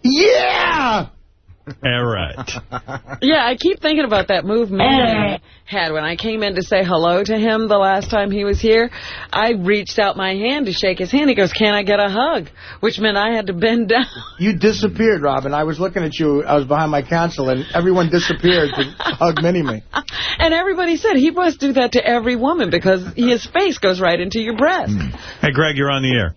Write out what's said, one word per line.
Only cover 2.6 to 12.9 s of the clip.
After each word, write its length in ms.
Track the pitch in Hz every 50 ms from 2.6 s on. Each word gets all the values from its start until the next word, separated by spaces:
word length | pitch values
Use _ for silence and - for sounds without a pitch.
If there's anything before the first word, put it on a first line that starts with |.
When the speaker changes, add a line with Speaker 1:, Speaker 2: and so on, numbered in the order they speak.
| - - - 123 - - 135 - - 120 139 - -
Speaker 3:
Yeah, 240 | 269 320 302 247
I 80 | 240 254
keep 240 | 240 - 339 392 -
thinking 240 | - 302 311 302 294
about 240 | 240 214 196 185 -
that 160 | 196 175 -
move 240 | 190 214 226 233 202 190
Manny 680 | 190 196 247 269 269 254 233 226 208 - - 190 - _ - - - _
had 280 | - 190 202 170 160 156
when 100 | 156 151
I 140 | 156 170
came 260 | 165 - 226 220 220 214
in 140 | 202 196
to 60 | 175 185
say 200 | - 214 185 190
hello 380 | 175 185 160 165 170 175 185 202
to 160 | 202 220 214
him 300 | 214 226 220 220 226 214
the 100 | 208 202
last 320 | 196 190 196 190 196 -
time 220 | - 214 202 202 196
he 100 | 208 202
was 180 | 202 202 -
here. 300 | - 220 220 226 226 240 - - - - - - - - -
I 200 | - 214 233 240
reached 480 | 202 175 180 208 208 190 - - -
out 160 | 208 196 -
my 180 | 196 190 190 190
hand 320 | 196 208 240 277 294 277
to 60 | 202 175
shake 260 | - - 190 185 -
his 140 | 180 180 -
hand. 160 | 285 302 285
He 60 | 240
goes, 160 | 202 196 175 -
"Can 200 | - 220 208 208
I 120 | 208 202
get 160 | 185 208 202
a 80 | 202 202
hug?" 400 | 196 214 254 311 330 233 160 - - - - - - -
Which 180 | - 220